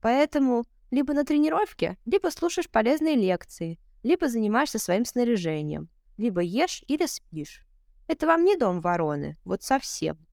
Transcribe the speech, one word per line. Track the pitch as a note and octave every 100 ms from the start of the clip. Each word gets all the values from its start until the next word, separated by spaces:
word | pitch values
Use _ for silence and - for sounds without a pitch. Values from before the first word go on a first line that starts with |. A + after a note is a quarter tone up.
Поэтому | A3+ B3+ D4 D4 C4+ A#3+ A#3+ _ _
либо | B3 C#4
на | C#4+ C#4+
тренировке, | D4+ D4+ D#4+ G#4 - E3 F3+ -
либо | G4 F4+
слушаешь | - E4+ - E4
полезные | A3+ A3 D4 D#4+ C#4+
лекции, | F#3+ F3+ - - E3 E3 _ _
либо | A#3 F4+ D4+
занимаешься | A#3 G#3+ A3 D4 A3+
своим | - F#3 A#3+
снаряжением – | B3 A#3+ A3+ E3 D#3 D3+ D3+ D#3+ _ _ -
либо | A3+ F3
ешь | F3 G#3 F4 - -
или | D4+ E4
спишь. | - _ D#3 D3 - _ _ _ _ -
Это | D#4+ D#4
вам | E4
не | F4 F#4+
дом | G#3+ F3+
вороны, | F3 F3 D#3 D3 D3 D#3 -
вот | F#3+
совсем. | - C4+ - - D#3+ D#3 D#3